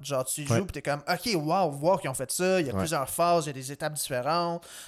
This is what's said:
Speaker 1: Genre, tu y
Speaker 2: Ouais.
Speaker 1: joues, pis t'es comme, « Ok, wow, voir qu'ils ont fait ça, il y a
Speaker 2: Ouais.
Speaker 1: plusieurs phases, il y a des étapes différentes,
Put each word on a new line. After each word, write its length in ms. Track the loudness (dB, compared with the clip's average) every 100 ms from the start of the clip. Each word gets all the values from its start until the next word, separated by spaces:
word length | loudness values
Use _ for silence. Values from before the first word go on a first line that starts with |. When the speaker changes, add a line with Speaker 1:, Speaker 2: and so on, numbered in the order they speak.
Speaker 1:
Genre, 220 | -4 -2
tu 180 | -2 -4
y 60 | 0
Speaker 2:
Ouais. 80 | 2
Speaker 1:
joues, 80 | 2
pis 60 |
t'es 100 | -4
comme, « 200 | -2 -2 -2
Ok, 200 | -2 0
wow, 360 | 0 2 2 2
voir 300 | 2 2 2
qu'ils 100 | 2
ont 40 |
fait 160 | -4 -4
ça, 300 | 0 2 4
il 60 | 2
y 40 |
a 20 |
Speaker 2:
Ouais. 40 | 0
Speaker 1:
plusieurs 280 | 0 0 -2
phases, 360 | 2 4 4
il 40 | 2
y 20 |
a 40 |
des 180 | -6 -8
étapes 220 | -6 -6
différentes, 720 | -4 -4 -2 0 0 0 -4 -10 -18